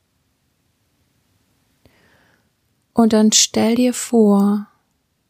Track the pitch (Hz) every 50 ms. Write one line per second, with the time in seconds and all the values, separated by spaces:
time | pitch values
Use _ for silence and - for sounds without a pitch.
0 | _ _ _ _ _ _ _ _ _ _ _ _ _ _ _ _ _ _ _ _
1 | _ _ _ _ _ _ _ _ _ _ _ _ _ _ _ _ _ _ _ _
2 | _ _ _ _ _ _ _ _ _ _ _ _ _ _ _ _ _ _ _ 240
3 | 233 220 220 214 214 214 - - - - - 226 214 220 233 247 247 247 240 -
4 | - - 233 233 214 202 202 196 202 202 208 208 208 - _ _ _ _ _ _
5 | _ _ _ _ _ _